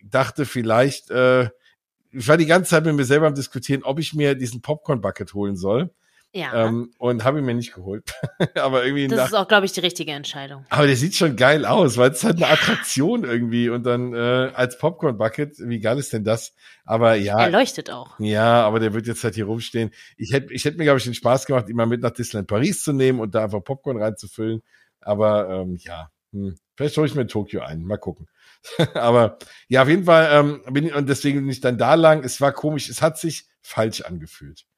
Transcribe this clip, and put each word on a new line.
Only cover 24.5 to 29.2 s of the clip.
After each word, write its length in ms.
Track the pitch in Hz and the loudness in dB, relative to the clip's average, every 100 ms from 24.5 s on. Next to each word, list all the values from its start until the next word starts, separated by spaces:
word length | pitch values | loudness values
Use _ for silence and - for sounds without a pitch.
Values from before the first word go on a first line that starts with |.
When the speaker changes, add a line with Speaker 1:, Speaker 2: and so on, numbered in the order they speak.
| 113 _ _ _ _ | -6 _ _ _ _
Speaker 1:
Aber, 500 | - 104 107 104 95 | -4 2 2 2 0
ähm, 280 | 92 92 90 | -4 -6 -10
ja, 300 | - 85 80 _ _ | -12 -16 -16 _ _
hm. 220 | 101 98 87 _ | -10 -10 -12 _
Vielleicht 220 | _ 147 151 | _ -4 0
hol 80 | 151 | -2
ich 80 | |
mir 60 | 143 | -2
in 60 | 107 | -4
Tokio 320 | 110 101 98 | -4 -6 -8
ein. 220 | 64 80 | -8 -10
Mal 120 | 87 104 | -8 -6
gucken. 300 | - - 82 _ _ _ - - | -8 -12 -20 _ _ _ -14 -2
<laughs> 160 | 151 | -2
Aber 460 | 151 117 120 | 0 4 4